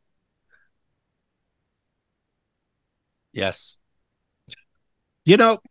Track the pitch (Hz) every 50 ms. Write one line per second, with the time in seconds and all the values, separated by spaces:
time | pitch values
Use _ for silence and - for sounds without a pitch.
0 | _ _ _ _ _ _ _ _ _ _ _ _ _ _ _ _ _ _ _ _
1 | _ _ _ _ _ _ _ _ _ _ _ _ _ _ _ _ _ _ _ _
2 | _ _ _ _ _ _ _ _ _ _ _ _ _ _ _ _ _ _ _ _
3 | _ _ _ _ _ _ - 101 98 95 90 - - - - - _ _ _ _
4 | _ _ _ _ _ _ _ _ _ - - - _ _ _ _ _ _ _ _
5 | _ _ _ _ - - 196 - 226 226 220 202 - -